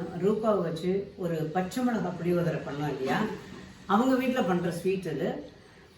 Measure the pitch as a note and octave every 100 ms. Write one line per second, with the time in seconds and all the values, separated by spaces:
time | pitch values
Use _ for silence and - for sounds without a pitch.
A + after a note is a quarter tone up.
0 | F3 E3+ F#3 G#3+ A3 G3 E3 E3 F3+ G3
1 | - - F3 D#3+ D#3 F#3 F#3 B3+ B3 A3
2 | F3+ E3 E3+ F3 D#3 D3 - C#3+ D3 B2+
3 | C3+ G3 G#3+ - - - - - - G3+
4 | C4 B3+ B3+ B3+ F3+ F3 E3+ D#3+ F#3 F#3+
5 | D#3+ C#3 F3+ - - - - - -